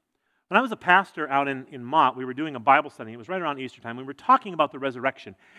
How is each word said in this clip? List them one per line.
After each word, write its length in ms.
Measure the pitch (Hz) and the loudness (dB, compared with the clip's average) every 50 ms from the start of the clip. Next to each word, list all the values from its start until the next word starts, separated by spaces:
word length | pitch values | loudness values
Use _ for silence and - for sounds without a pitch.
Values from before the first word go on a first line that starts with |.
| _ _ _ _ _ _ _ _ _ - | _ _ _ _ _ _ _ _ _ 0
When 100 | 180 220 | 0 0
I 20 | |
was 100 | 262 233 | 0 0
a 60 | 208 | -4
pastor 520 | - - 180 180 190 190 - - 170 151 135 | -2 2 4 6 6 4 2 -4 -10 -4 -2
out 180 | 139 139 143 139 | 0 0 0 0
in, 180 | 135 131 131 - | -2 -6 -8 -12
in 120 | 147 127 | -14 -14
Mott, 340 | 120 123 147 160 170 135 120 | -6 0 2 4 4 4 2
we 100 | 127 131 | -2 -6
were 80 | 127 127 | -8 -6
doing 220 | 135 160 156 139 | -6 -8 -8 -8
a 40 | 120 | 0
Bible 300 | 110 139 135 151 147 143 | 4 6 6 6 4 0
study. 220 | - - 120 110 | -8 -14 -14 -14
It 40 | 113 | -14
was 120 | 120 110 - | -14 -10 -8
right 120 | 185 185 | -6 -6
around 180 | 175 151 143 131 | -4 -4 -6 -6
Easter 220 | 131 123 - - | -8 -10 -12 -12
time. 160 | - 117 117 | -12 -12 -12
We 60 | 127 | -10
were 100 | 131 135 | -12 -12
talking 400 | 139 - - - 262 254 - 202 | -14 -4 2 2 2 2 2 -2
about 180 | 175 156 147 143 | -2 -2 -2 -2
the 80 | - 131 | -2 -4
resurrection, 560 | 135 135 123 123 117 135 - - - 107 95 _ _ _ _ | -6 -6 -6 -4 -4 -4 -4 -6 -10 -20 -20 _ _ _ _